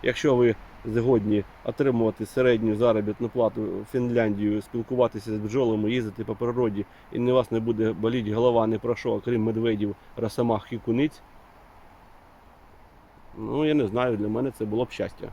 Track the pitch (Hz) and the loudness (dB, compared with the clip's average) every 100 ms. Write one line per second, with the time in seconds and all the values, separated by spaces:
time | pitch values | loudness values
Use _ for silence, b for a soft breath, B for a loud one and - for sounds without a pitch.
0 | 127 120 151 123 120 107 - - 117 113 | -2 0 2 6 4 2 -8 -14 -2 0
1 | 117 120 104 104 98 - - - 139 120 | 4 2 4 0 -2 -8 -8 0 0 2
2 | 110 - 107 131 127 113 113 107 120 107 | 0 0 -6 2 2 4 2 2 4 2
3 | 104 104 117 127 110 113 107 95 107 131 | 0 -4 -4 0 0 0 -4 -6 -4 -2
4 | 123 120 110 101 104 107 - 117 113 127 | 0 2 2 2 0 0 -4 -8 -4 -2
5 | 117 107 113 107 107 123 120 110 107 123 | -2 -4 -6 -6 -4 -2 0 0 0 -2
6 | 110 98 107 104 120 120 120 101 98 B | -4 -8 -10 -4 -4 -2 -2 -4 -10 B
7 | B - 123 127 117 113 113 110 110 92 | B -2 2 2 2 -2 -2 0 0 0
8 | 110 123 104 107 123 117 110 110 120 117 | -2 -2 -2 2 4 4 2 0 -2 -4
9 | 123 107 120 120 110 113 117 107 104 98 | -2 -4 -2 0 0 0 0 0 -2 -4
10 | B - 110 - 120 107 - 117 117 117 | B -6 -6 -2 0 0 -2 -8 -2 0
11 | 151 - - - - - - - - - | 0 -4 -20 -20 -20 -20 -20 -20 -20 -20
12 | - - - - - - - - - - | -20 -20 -20 -20 -20 -20 -20 -20 -20 -20
13 | - - - - 110 127 156 151 110 113 | -20 -20 -20 -10 -4 0 2 2 2 0
14 | 127 107 104 113 135 - 107 110 123 - | 0 0 0 -2 -4 -4 -4 -2 -4 -4
15 | 98 - 104 | -8 -6 -16